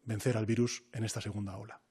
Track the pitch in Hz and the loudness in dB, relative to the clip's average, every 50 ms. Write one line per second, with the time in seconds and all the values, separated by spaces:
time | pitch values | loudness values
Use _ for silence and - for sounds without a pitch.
0 | _ 117 113 104 - 131 120 110 110 110 117 110 120 120 - - - _ - 117 | _ -4 -4 2 2 2 4 4 2 2 4 4 4 2 2 -4 -8 _ -4 -2
1 | 113 110 - 110 - 110 98 104 101 98 95 90 104 110 - - _ _ | -2 -2 -2 -4 -4 -4 -4 -4 -4 -4 -6 -8 -10 -12 -14 -18 _ _